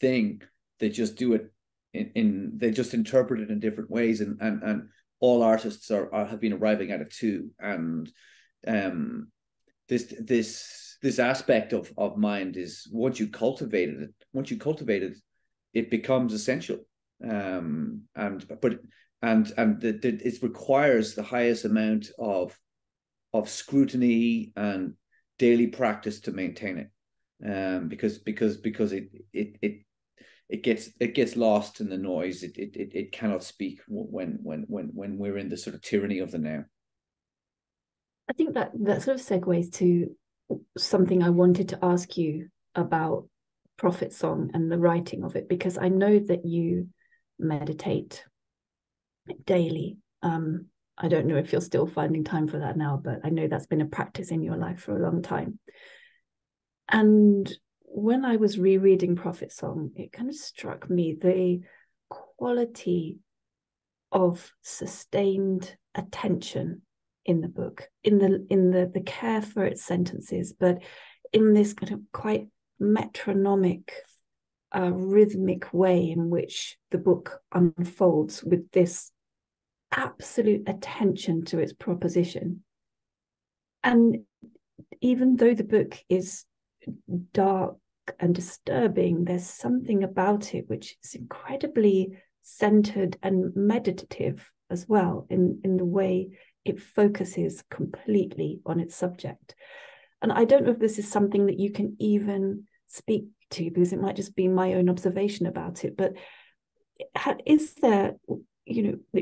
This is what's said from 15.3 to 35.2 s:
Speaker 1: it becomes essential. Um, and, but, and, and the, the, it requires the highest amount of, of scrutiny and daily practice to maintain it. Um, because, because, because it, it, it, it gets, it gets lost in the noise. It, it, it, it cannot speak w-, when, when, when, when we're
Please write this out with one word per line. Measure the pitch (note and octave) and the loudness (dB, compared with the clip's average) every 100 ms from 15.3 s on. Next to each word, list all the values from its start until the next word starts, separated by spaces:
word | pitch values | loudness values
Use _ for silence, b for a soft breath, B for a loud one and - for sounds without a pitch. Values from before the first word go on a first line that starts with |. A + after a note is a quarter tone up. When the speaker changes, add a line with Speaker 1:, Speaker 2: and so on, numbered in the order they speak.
| _ _ _ _ | _ _ _ _
Speaker 1:
it | A2+ A#2 | -6 -2
becomes | A2 - C3 B2 | -2 0 0 0
essential. | G#2+ B2+ D3 - - - _ _ - | -2 -2 -4 -4 -10 -12 _ _ -14
Um, | A2+ G#2 G2 F#2 E2 D#2 D2 - - - | -8 -6 -4 -6 -6 -6 -6 -8 -14 -8
and, | G#2 F#2+ - - | -8 -8 -14 -2
but, | B2 - - b b _ | -2 -2 -10 b b _
and, | A#2 A2 G#2+ - | 2 2 2 2
and | A2+ G#2 | 0 2
the, | A#2 | -2
the, | G#2+ B2+ G#2+ A#2+ | -2 -2 -2 -4
it | A#2 | -4
requires | A#2+ - - C3+ D3 A#2+ G#2+ - | -6 -4 0 4 4 4 2 -4
the | |
highest | G#2 B2 A#2+ A2+ | -4 0 2 2
amount | G#2+ A2 A2 G#2+ G#2 - | 0 0 2 0 -4 -8
of, | A2 F#2+ F2 - _ _ _ _ _ _ _ | -4 -2 -4 -8 _ _ _ _ _ _ _
of | A2 G#2+ | -4 -2
scrutiny | - - C#3 C3 B2+ B2 A#2 A#2 A#2 G#2 G2+ | -6 -2 2 2 2 2 4 2 0 -4 -6
and | G#2 F#2+ F#2 - _ _ _ - | -4 -4 -6 -10 _ _ _ 2
daily | A#2+ A#2+ A#2 | 4 6 4
practice | - A#2 G#2 G#2+ G#2 | 0 -2 -2 -6 -10
to | - | -8
maintain | F#2+ F2+ E2+ G2+ E2+ | -6 -8 -8 -10 -10
it. | - _ _ _ _ _ G#2+ | -12 _ _ _ _ _ -8
Um, | G2 F#2+ F#2 E2 | -6 -4 -4 -6
because, | A2 A2 - | -4 -4 -4
because, | - G#2 G#2+ G#2 | -8 -2 -2 -2
because | A2 - G#2+ | -6 -4 -4
it, | G2 - - - | -4 -10 -18 -12
it, | G2 G#2 - | -8 -8 -6
it, | G#2 - _ _ _ _ b b b | -8 -8 _ _ _ _ b b b
it | G#2 | -4
gets, | B2 A2 - - | -2 -2 -4 -6
it | A#2+ - | -2 0
gets | A2+ A#2 | 0 2
lost | A2+ G#2 G#2 - | 2 2 0 -8
in | G#2 | -8
the | F#2 | -6
noise. | G2 F2 F#2 F2+ | -4 -4 -4 -8
It, | F2+ - | -12 -12
it, | G2+ - | -10 -10
it, | G#2 | -10
it | F#2 - | -8 -10
cannot | - G#2+ F#2 | -6 -4 -4
speak | - - F#2+ - - | -8 -10 -10 -10 -12
w-, | G#2+ A2 | -10 -8
when, | G#2 E2+ D2 | -8 -8 -8
when, | D#2 D#2 D2 | -10 -10 -8
when, | G2+ - | -8 -10
when | F2 G2+ | -10 -10
we're | F#2+ | -8